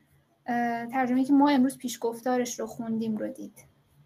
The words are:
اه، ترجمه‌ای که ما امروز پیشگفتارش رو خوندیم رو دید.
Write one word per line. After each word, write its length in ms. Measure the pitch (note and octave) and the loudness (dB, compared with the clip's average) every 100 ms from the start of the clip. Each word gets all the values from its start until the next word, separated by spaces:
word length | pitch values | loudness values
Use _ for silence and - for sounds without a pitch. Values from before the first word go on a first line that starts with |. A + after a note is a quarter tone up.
| _ _ _ _ - | _ _ _ _ -6
اه، 400 | A#3+ A#3+ A#3 A#3 | -2 -2 -4 -4
ترجمه‌ای 400 | C4 B3+ B3+ C4 | -2 0 2 4
که 80 | |
ما 160 | C#4 D4 | 6 6
امروز 280 | C#4 C4 - | 6 2 0
پیشگفتارش 800 | B3 - A#3 A#3 B3+ B3 A#3+ - | -8 -6 -6 -4 -2 -2 -2 -6
رو 80 | A3 | -8
خوندیم 500 | - A3+ A3+ A3+ G#3+ | -8 -6 -4 -2 -4
رو 100 | G#3+ | -6
دید. 380 | - G3+ - - _ _ _ | -8 -16 -18 -20 _ _ _